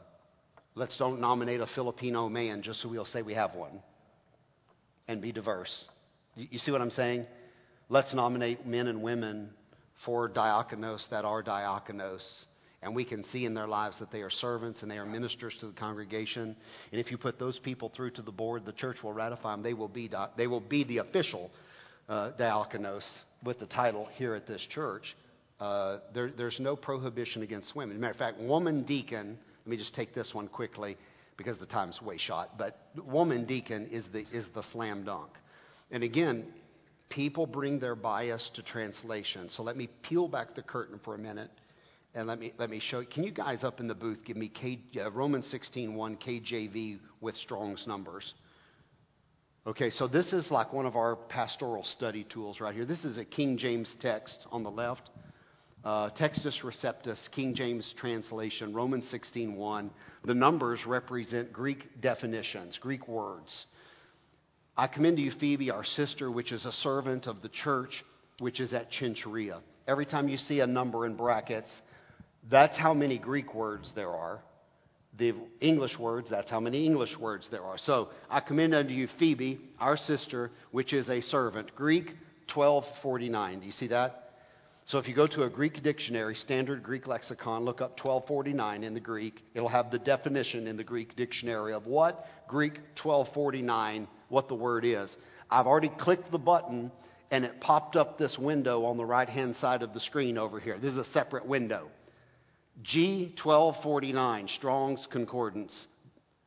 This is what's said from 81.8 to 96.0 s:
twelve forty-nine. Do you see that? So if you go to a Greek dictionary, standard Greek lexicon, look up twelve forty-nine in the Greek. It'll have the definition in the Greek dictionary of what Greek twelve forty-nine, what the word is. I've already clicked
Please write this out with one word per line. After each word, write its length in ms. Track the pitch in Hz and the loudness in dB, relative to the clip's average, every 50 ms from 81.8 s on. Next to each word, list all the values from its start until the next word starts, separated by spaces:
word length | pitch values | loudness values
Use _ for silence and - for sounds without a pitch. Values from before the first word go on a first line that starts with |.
| 143 156 165 180 165 - - - - - - - - | 4 6 6 6 4 0 -10 -16 -18 -20 -20 -18 -12
twelve 400 | - - 147 143 147 147 139 - - - - | -2 2 6 6 8 8 6 4 -2 -8 -6
forty-nine. 560 | - 135 127 120 120 120 113 107 101 92 95 98 | -2 -2 0 0 0 0 0 0 0 0 -2 -6
Do 80 | 92 | -8
you 60 | 101 | -10
see 160 | - - 127 110 | -6 -4 0 2
that? 320 | 117 123 127 131 - - - - - - - - - - - - - - - | 4 4 4 2 0 -6 -16 -20 -20 -20 -20 -20 -20 -20 -20 -20 -20 -18 -6
So 140 | - 139 135 | -2 0 0
if 80 | 120 | 0
you 80 | 131 120 | 4 6
go 140 | 143 151 151 | 6 6 6
to 160 | - 156 131 | 6 4 2
a 40 | 113 | 2
Greek 320 | 92 123 147 156 147 147 135 | 2 2 0 0 0 0 2
dictionary, 500 | 151 147 - - 117 120 113 110 110 107 | 2 2 0 0 -2 0 0 0 0 -2
standard 480 | - - - 131 131 127 139 139 123 | -4 -2 0 2 2 2 0 -2 -4
Greek 240 | - 117 131 131 131 | -4 -4 -4 -4 -2
lexicon, 580 | 127 120 110 - - 120 - - 117 113 113 120 | -2 -2 -2 -4 -6 -8 -6 -4 -2 -2 0 0
look 160 | 123 120 - | 0 0 -2
up 160 | 127 127 - | -2 -4 -4
twelve 300 | - - 135 131 127 131 | -2 0 2 2 2 2
forty-nine 560 | - 147 139 135 143 143 123 107 107 104 104 | 0 -2 0 0 0 0 0 0 0 -2 -2
in 120 | 110 110 110 | -4 -4 -6
the 60 | 117 | -6
Greek. 400 | 107 113 113 107 110 110 - - - - - | -4 -4 -4 -4 -4 -6 -8 -10 -16 -8 -2
It'll 140 | 117 117 117 | 0 2 4
have 240 | 127 123 120 117 | 4 4 4 4
the 60 | 123 117 | 0 0
definition 640 | - 143 135 135 - 151 139 135 113 - 123 117 110 | 4 4 4 4 4 2 2 2 0 0 -2 -4 -4
in 100 | 110 107 | -4 -4
the 60 | 107 | -6
Greek 320 | 113 - 123 113 113 113 - | -6 -4 -4 -6 -6 -4 -4
dictionary 580 | 123 123 120 - - 120 117 113 107 107 110 | -4 -4 -2 -4 -4 -2 -2 -2 -2 -2 -2
of 140 | 110 107 101 | -4 -4 -2
what 400 | 117 135 151 165 175 170 - - - - - - - | 2 4 6 6 6 4 0 -8 -16 -16 -18 -10 -2
Greek 320 | 127 147 147 151 147 - - - - | 0 2 2 2 0 -6 -16 -14 -10
twelve 320 | - - 156 147 139 127 - | -4 2 4 4 4 4 2
forty-nine, 760 | - 143 147 139 131 131 123 123 117 113 110 107 107 107 101 - - - - - | 0 0 0 2 0 0 2 2 2 4 2 2 0 -2 -6 -8 -12 -18 -2 2
what 200 | 123 139 135 135 | 4 4 4 2
the 80 | 127 | 0
word 280 | 110 123 120 120 113 117 | 0 2 2 2 4 4
is. 320 | 120 113 101 98 92 - - - - - - - - | 4 4 2 0 -4 -10 -14 -20 -20 -20 -10 2 6
I've 200 | 117 127 120 127 | 6 8 10 10
already 200 | 147 156 156 147 | 8 8 6 4
clicked 440 | - - | 0 2